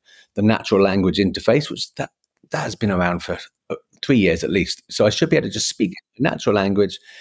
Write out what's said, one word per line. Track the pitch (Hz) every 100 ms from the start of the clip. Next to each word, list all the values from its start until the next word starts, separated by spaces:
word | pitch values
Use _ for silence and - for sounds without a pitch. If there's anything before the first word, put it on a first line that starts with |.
| _ _ _
the | 104
natural | 107 110 - 98
language | 98 98 92 87
interface, | 95 - - 139 147
which | - -
that, | - 135 _ _ _ -
that | 156
has | 123
been | - 101
around | 90 90 87
for, | - 82 - _ -
uh, | 80 _ -
three | - 123
years | 90 82
at | 73
least. | 95 80 - -
So | - 107
I |
should | - 160
be | 151
able | 104
to |
just | 107 -
speak | - 208 - _ -
natural | 139 110 -
language. | 104 98 98 98 - - -